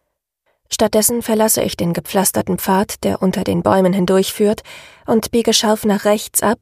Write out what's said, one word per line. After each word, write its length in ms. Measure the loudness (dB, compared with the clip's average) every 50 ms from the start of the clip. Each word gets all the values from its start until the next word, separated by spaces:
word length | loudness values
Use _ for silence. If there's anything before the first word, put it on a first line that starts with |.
| _ _ _ _ _ _ _ _ _ _ _ _ _ -8
Stattdessen 520 | -2 0 0 2 2 2 0 0 0 -2 -2
verlasse 400 | -2 0 2 2 2 2 0 -2
ich 140 | -4 -4
den 180 | -2 -2 -2 -2
gepflasterten 640 | -4 -4 -4 -2 0 0 0 0 -2 -2 -2 -4 -4
Pfad, 440 | -2 0 0 0 0 -2 -4 -6 -4
der 200 | -4 -2 0 0
unter 220 | -2 0 -2 -2
den 180 | -2 -2 0 2
Bäumen 300 | 2 2 4 4 2 2
hindurchführt, 680 | 2 0 2 2 2 2 0 -2 0 0 0 0 -2 -6 -16 -20 -20 -20 -20 -20 -12 _
und 240 | 0 0 0 0 0
biege 240 | -2 0 2 2 2
scharf 300 | 2 2 2 0 0 2
nach 200 | 0 0 0 2
rechts 380 | 2 0 0 -2 -4 -4 -2 0
ab, 160 | 0 0 -2